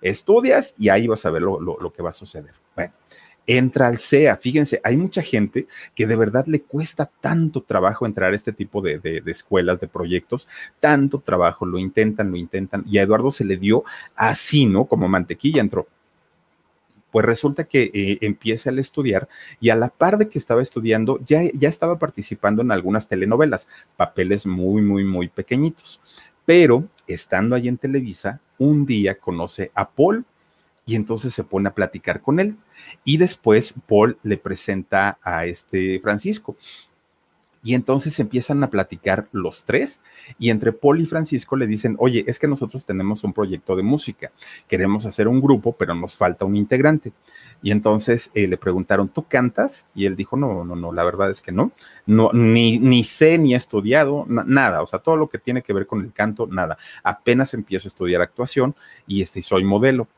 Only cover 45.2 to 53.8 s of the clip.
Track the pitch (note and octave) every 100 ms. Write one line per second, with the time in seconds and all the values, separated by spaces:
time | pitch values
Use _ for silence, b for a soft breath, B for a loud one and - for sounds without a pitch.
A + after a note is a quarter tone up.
45.2 | A2 B2+ C3+ B2+ A#2 - F2+ F2 F2 -
46.2 | F#2 F2 G2 G#2 G#2 B2+ C#3+ D#3 B2 -
47.2 | B B B B G2+ G#2+ G#2+ G#2+ G#2+ A#2
48.2 | - - G2 F2+ - F#2 F2+ G2 G2 -
49.2 | - C3+ B2 - C#4 - _ - G2 F#2
50.2 | G2+ B2+ C#3+ F#2 F2 F2 E2+ E2+ F2 F#2
51.2 | G2 G2 - F2 F#3+ _ B B - A2
52.2 | A2 - A2+ A2+ A#2 A2+ C3 B2 A2+ -
53.2 | D#3 E3 D3+ B2 - G#2+